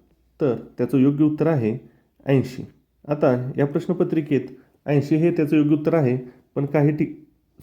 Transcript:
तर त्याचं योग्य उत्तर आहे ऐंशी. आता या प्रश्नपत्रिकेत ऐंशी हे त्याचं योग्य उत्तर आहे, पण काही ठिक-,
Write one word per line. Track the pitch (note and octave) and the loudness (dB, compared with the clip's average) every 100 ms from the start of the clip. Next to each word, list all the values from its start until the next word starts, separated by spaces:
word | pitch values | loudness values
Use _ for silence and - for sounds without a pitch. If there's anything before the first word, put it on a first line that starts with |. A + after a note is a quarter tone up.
| _ _ _ _ | _ _ _ _
तर | D3 A2 - - | -2 -2 -8 -6
त्याचं | B2 C#3 | -2 2
योग्य | C3+ C#3+ D3+ | 2 2 0
उत्तर | D3+ D3+ | 2 0
आहे | D#3 A2 B2 - _ _ _ - | 0 0 -4 -10 _ _ _ 0
ऐंशी. | C#3 - - - _ _ _ - | 0 0 -10 -16 _ _ _ -6
आता | D3 D3+ B2 B2+ C#3 | 0 2 2 -2 -2
या | C#3+ | -2
प्रश्नपत्रिकेत | D#3+ E3+ E3+ F3 D#3+ D3 C3 - - _ _ - | -2 -4 -2 0 -2 0 -2 -2 -16 _ _ 0
ऐंशी | D3 C#3 D#3 | 0 2 2
हे | E3+ | 2
त्याचं | E3+ D3 D#3 | 2 0 2
योग्य | D3 D3+ | 2 2
उत्तर | D3+ | 2
आहे, | D#3+ C3 B2+ B2 - _ - | 2 0 -2 -6 -20 _ -6
पण | C#3 | -2
काही | D#3 C#3+ D3+ | 2 2 0
ठिक-, | D#3 - - _ _ _ | -4 -6 -20 _ _ _